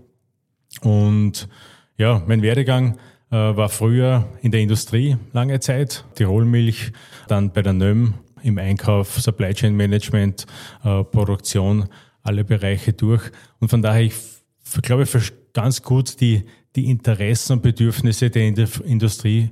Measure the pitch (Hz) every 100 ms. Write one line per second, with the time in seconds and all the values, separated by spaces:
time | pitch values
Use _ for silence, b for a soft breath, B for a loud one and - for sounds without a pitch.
0 | _ _ _ _ _ _ _ - 110 104
1 | 104 107 104 - 101 B B B B -
2 | 110 110 82 113 107 123 127 127 127 107
3 | B B _ 113 107 101 104 - 110 123
4 | 127 123 98 - 117 110 107 107 - 113
5 | 143 127 - 123 131 135 - 131 143 -
6 | - - 98 104 117 120 117 107 - B
7 | B B - 104 98 104 98 92 98 110
8 | 120 - - - 127 101 95 98 - 101
9 | 98 - 113 101 95 98 107 104 101 104
10 | - 107 101 95 - B B B 107 98
11 | 95 110 98 98 - 101 95 107 95 B
12 | B B 104 101 101 107 98 98 - -
13 | 110 117 - B B B 113 117 107 110
14 | 113 - - - _ _ - 147 123 127
15 | 143 123 95 - _ - 123 123 - 131
16 | 127 - 123 107 B B B - 123 120
17 | - 101 101 117 - 127 120 - 113 -
18 | 117 107 123 113 110 104 113 - 165 113
19 | 110 - 104 110 113